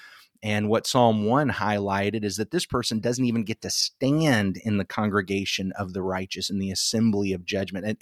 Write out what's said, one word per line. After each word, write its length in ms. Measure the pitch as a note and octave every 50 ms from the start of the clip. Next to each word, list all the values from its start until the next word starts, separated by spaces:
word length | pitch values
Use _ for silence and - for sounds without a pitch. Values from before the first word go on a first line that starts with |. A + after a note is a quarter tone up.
| - - - - - _ _ _ -
And 260 | G#2+ G#2 G#2 G#2 G#2
what 180 | A2+ G#2+ -
Psalm 380 | - - C3 A#2+ A#2 A2 G#2+ G#2
one 260 | G#2+ B2 C#3+ D3+ B2+
highlighted 720 | G#2 - G2+ G#2+ G#2+ G2+ G2+ G2 G2 G2 G2 G2+ G2+ A2+ G#2
is 140 | G#2 F#2+
that 140 | G#2 A2 -
this 160 | - F3+ -
person 340 | - - C#3+ A#2+ - A2+ A2
doesn't 240 | G2+ A#2 B2 B2 C3
even 180 | A#2+ A2+ A#2 G#2+
get 180 | F#2+ A2+ - -
to 80 | F#2+
stand 880 | - - - - - _ C3 C3 D3 D#3 D#3+ D3+ B2+ G#2+ G2+ G2 F2+ F#2+
in 180 | - A2 G#2
the 80 | G2+ F#2
congregation 880 | - - A2+ G#2+ G#2+ F#2+ G#2 F#2+ F2 G2 G2 G2 - - - F#2+ F#2+ -
of 220 | - G2+ F#2 F#2
the 80 | G2 F#2
righteous, 480 | F#2+ F#2 F#2 F#2+ - - F#2+ F#2 -
in 80 | G2+ G2
the 120 | G2 F#2+
assembly 640 | F#2+ - - - - A2 A2+ A2+ G2+ G2+ G2+ G2 F#2+
of 140 | F2 F2+
judgment. 400 | - G2+ F#2+ G2 F2+ F#2+ F#2 F#2
And 100 | G#2+ G#2+ -